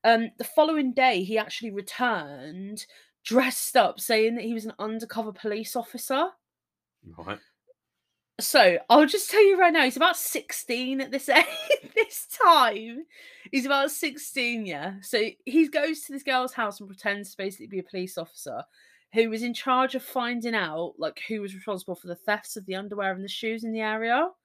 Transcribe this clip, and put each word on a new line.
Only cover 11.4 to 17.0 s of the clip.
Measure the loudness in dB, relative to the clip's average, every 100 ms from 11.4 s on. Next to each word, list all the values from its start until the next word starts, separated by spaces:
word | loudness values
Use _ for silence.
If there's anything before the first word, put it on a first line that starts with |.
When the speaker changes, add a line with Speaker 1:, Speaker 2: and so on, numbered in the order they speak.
| 4 -2 -4 -4 -2
Speaker 1:
this | -2 -2 -4 -12 4
time. | 6 8 4 0 -10 -12 -16 -20 -20 -20 -4
He's | -4 0
about | 0 0
sixteen, | -2 -6 -6 -10 -4 -4 -4 -6
yeah. | -8 -10 -12
So, | -4 -2 -2 -6
he | 0 2 2
goes | 0 -2 -4
to | -10
this | -10
girl's | -2 -2 -2
house | -4 -6 -6
and | -18
pretends | -6